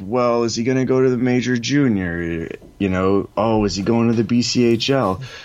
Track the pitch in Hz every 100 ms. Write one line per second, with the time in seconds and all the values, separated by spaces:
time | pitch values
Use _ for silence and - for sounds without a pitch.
0 | 95 123 123 120 117 110 117 131 127 131
1 | 131 123 127 123 117 123 117 143 139 101
2 | 90 85 85 82 82 - - - 98 92
3 | 95 101 - - 107 110 104 90 98 117
4 | 117 117 107 120 117 123 117 117 117 135
5 | 107 - 131 -